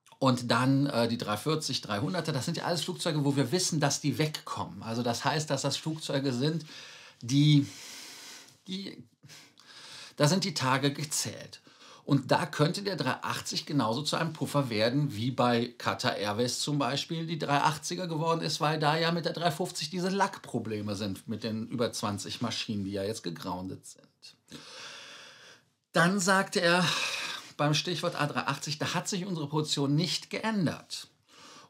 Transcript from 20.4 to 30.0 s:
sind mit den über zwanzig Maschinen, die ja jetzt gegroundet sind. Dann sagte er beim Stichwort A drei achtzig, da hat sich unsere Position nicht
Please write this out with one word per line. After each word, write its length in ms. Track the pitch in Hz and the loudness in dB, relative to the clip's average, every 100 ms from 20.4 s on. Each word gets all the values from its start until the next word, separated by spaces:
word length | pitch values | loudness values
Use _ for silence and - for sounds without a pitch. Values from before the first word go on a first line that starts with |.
| - 120 107 107 104 101 | -6 -6 -4 -4 -2 -4
sind 320 | 104 92 - | -4 -6 -6
mit 160 | 107 | -6
den 240 | 113 110 113 | -4 -4 -4
über 240 | 123 113 | -2 -2
zwanzig 480 | - 107 101 104 - | -2 -4 -4 -6 -4
Maschinen, 440 | 117 107 - 104 | -4 -4 -4 -4
die 60 | 98 | -2
ja 140 | 101 | -2
jetzt 180 | 101 113 | -2 -4
gegroundet 640 | 87 76 92 90 95 78 - | -6 -6 -6 -6 -6 -10 -14
sind. 220 | - - _ - - _ 135 - - - - - - - - - - _ _ _ | -20 -20 _ -20 -20 _ -18 -16 -16 -16 -16 -16 -18 -20 -20 -20 -20 _ _ _
Dann 260 | - 170 202 | 4 4 4
sagte 420 | 185 190 196 202 | 4 4 4 2
er 240 | 170 175 165 - - - - - - - | 4 6 4 2 -2 -4 -6 -8 -10 0
beim 180 | 147 | 2
Stichwort 460 | 151 - 165 175 - | 2 0 -2 -2 0
A 60 | 143 | -2
drei 200 | 131 - | 0 -2
achtzig, 300 | 139 - 147 | -4 -4 -4
da 160 | 131 | -2
hat 120 | 175 175 | -2 -2
sich 180 | 196 | -2
unsere 240 | 190 170 143 | -2 -4 -2
Position 460 | 156 151 - 139 | 0 0 0 2
nicht 360 | 147 | 4